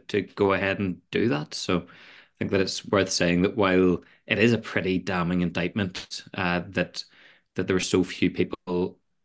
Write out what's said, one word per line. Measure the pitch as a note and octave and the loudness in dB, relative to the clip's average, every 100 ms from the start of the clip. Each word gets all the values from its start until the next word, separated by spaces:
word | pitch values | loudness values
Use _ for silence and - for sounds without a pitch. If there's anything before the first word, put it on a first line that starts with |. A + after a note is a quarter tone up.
| - | -2
to | G2+ | -4
go | F#2 - G2+ | -4 0 0
ahead | F#2 G2 F#2+ | 2 0 0
and | F#2+ F2 _ | -2 -4 _
do | F#2 G#2+ | -2 0
that. | D3 D#3 | -2 -6
So | - - F2+ | -8 -2 -2
I | - - - - _ _ | -2 -16 -20 -20 _ _
think | G2 | -2
that | G2 | 0
it's | F#2+ - - | 0 -4 0
worth | G2+ F#2+ | 2 2
saying | - F2 F2 | 2 2 4
that | G2 G2+ | 2 2
while | G2 F2+ F#2 F2 - _ - | 4 6 4 2 -4 _ -4
it | G2 | 2
is | A#2 | 4
a | A2+ | 4
pretty | - G#2+ F#2 F#2 | 0 -4 -2 -2
damning | F2+ F#2 E2+ F2+ | -2 -2 0 0
indictment, | F2 F2 F2 A2 F#2+ - - - - | 0 -2 -4 -2 -4 -6 -12 -14 -12
uh, | - F2+ F2 F#2 | -4 -2 -2 -2
that, | F#2 F2 - - _ - _ _ - | -4 -4 -6 -16 _ -20 _ _ -8
that | F#2 | 0
there | F#2 | 0
were | |
so | - F#2 | 2 0
few | E2+ - F2+ | 0 0 -2
people | - F2+ - - F2+ F#2 - _ _ | 0 -4 -4 -6 -4 -4 -6 _ _